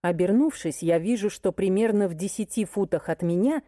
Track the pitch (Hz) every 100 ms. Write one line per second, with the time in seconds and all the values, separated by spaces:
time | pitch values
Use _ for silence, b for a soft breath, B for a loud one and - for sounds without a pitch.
0 | 180 175 180 220 302 - 170 - 165 165
1 | 175 233 202 - 190 175 196 190 226 208
2 | 196 160 190 - 208 - 208 - 190 160
3 | - 160 170 175 233 311